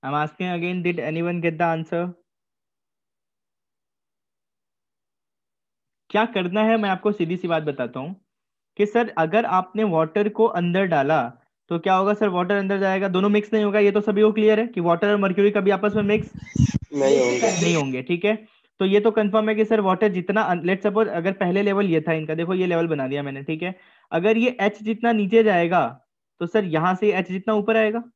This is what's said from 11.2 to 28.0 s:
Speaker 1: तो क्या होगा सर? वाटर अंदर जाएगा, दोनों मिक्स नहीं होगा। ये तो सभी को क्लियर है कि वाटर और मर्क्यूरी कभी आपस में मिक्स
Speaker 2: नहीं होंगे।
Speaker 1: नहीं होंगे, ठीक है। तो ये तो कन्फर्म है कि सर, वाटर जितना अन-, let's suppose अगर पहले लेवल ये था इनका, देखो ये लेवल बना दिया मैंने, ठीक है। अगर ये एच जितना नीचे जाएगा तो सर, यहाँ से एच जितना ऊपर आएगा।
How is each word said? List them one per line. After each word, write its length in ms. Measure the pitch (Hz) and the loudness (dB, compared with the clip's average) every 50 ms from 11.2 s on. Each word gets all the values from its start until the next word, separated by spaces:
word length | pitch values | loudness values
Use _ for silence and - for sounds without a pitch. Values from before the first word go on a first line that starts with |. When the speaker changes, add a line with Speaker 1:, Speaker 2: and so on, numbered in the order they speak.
| 123 117 123 - _ _ _ _ _ _ | 0 -2 -8 -14 _ _ _ _ _ _
Speaker 1:
तो 80 | 170 170 | -6 -4
क्या 160 | 160 190 190 | 0 2 2
होगा 200 | 185 190 196 208 | 2 4 2 0
सर? 140 | 208 220 202 | 0 0 0
वाटर 260 | 180 180 180 180 202 | 0 0 0 0 0
अंदर 220 | 202 196 190 202 196 | -2 0 0 -2 0
जाएगा, 300 | 196 190 190 190 190 202 | 0 0 0 0 -2 0
दोनों 200 | 180 185 190 208 | 0 0 2 2
मिक्स 220 | 208 208 208 208 - | 2 2 0 0 -2
नहीं 120 | 220 214 | 0 0
होगा। 140 | 208 196 214 | 2 2 4
ये 100 | 208 202 196 | 2 4 2
तो 80 | 214 | 2
सभी 220 | 208 220 208 196 214 | 0 0 2 4 4
को 100 | 214 214 | 4 4
क्लियर 280 | - 214 214 214 214 | 4 4 4 4 4
है 60 | 226 240 | 0 -2
कि 120 | 240 190 170 | -4 -2 0
वाटर 280 | 170 170 165 208 202 | 2 2 2 2 2
और 60 | 208 208 | 2 2
मर्क्यूरी 320 | 196 196 185 180 202 208 | 2 0 2 2 2 2
कभी 200 | 202 208 190 196 | 2 2 0 0
आपस 240 | 202 190 202 208 202 | 0 2 0 -2 0
में 60 | 220 208 | 0 0
मिक्स 280 | 202 208 220 - - - - - - - - - - - - - _ - | 2 0 0 -2 -4 -12 -16 -18 -14 0 2 2 2 2 -4 -8 _ -4
Speaker 2:
नहीं 260 | 143 135 135 139 139 | 0 2 4 4 4
होंगे। 320 | 127 123 123 123 120 - - | 4 2 0 0 0 0 0
Speaker 1:
नहीं 220 | 170 170 170 175 | 0 0 0 2
होंगे, 260 | 160 143 135 131 127 131 | 0 0 -2 -4 -6 -4
ठीक 220 | 127 175 175 170 | -4 -4 0 0
है। 100 | 202 220 214 214 _ _ _ _ _ _ _ | 0 -2 -2 -4 _ _ _ _ _ _ _
तो 40 | 190 | -2
ये 160 | 190 196 208 | 2 2 4
तो 100 | 208 226 214 | 4 4 2
कन्फर्म 360 | 220 214 208 190 220 214 220 | 2 0 2 2 2 2 2
है 60 | 220 | 0
कि 100 | 208 220 | 0 0
सर, 160 | 214 226 214 202 | 2 2 2 2
वाटर 260 | 190 185 185 220 214 | 2 2 2 2 0
जितना 320 | 185 180 170 - 202 214 220 | 0 -2 -4 -2 -2 -2 0
अन-, 220 | - 180 175 151 | 0 -2 -2 0
let's 180 | 175 190 190 - | -2 -2 0 -2
suppose 260 | 214 190 214 226 - | -2 0 0 0 0
अगर 220 | - 170 165 190 196 | -2 -4 -4 -4 -2
पहले 280 | 190 196 180 175 196 202 | -2 -2 0 0 0 0
लेवल 280 | 208 196 196 208 190 | 0 0 0 0 0
ये 100 | 165 160 | 0 0
था 120 | 156 170 165 | 0 0 -2
इनका, 200 | 160 156 151 156 | -4 -2 -6 -6
देखो 200 | 160 170 165 190 | -6 -4 -4 -2
ये 120 | 180 185 | -2 0
लेवल 200 | 180 170 165 170 165 | 0 0 0 0 -2
बना 180 | 156 143 135 127 | -2 -4 -4 -6
दिया 140 | 135 143 143 | -6 -6 -6
मैंने, 200 | 139 135 135 139 | -8 -10 -10 -8
ठीक 180 | 139 160 156 170 | -8 -8 -6 -6
है। 120 | 180 185 - - _ _ _ _ _ - | -10 -10 -12 -18 _ _ _ _ _ -6
अगर 240 | 165 175 214 226 220 | -2 2 2 2 2
ये 180 | 226 247 247 - | 2 0 0 0
एच 220 | 196 208 208 - 214 | -2 -2 -2 -2 -6
जितना 300 | 214 226 214 - 240 233 | -6 -6 -2 0 0 0
नीचे 280 | 220 208 190 226 226 226 | 0 0 2 4 4 4
जाएगा 420 | 214 196 175 170 170 175 175 143 117 131 - _ _ _ _ _ _ _ _ | 4 4 2 2 2 2 0 0 0 -4 -10 _ _ _ _ _ _ _ _
तो 60 | 175 | -8
सर, 180 | 170 - 214 202 | -2 0 0 0
यहाँ 280 | 180 156 156 160 180 185 | 0 -2 0 0 0 0
से 180 | 185 214 214 185 | 2 0 0 0
एच 140 | 185 180 180 | 0 -2 -4
जितना 260 | 185 190 190 - 220 | -6 -6 -2 -2 -2
ऊपर 220 | 214 208 208 220 | 0 0 0 2
आएगा। 240 | 220 220 214 214 233 | 2 2 2 0 -4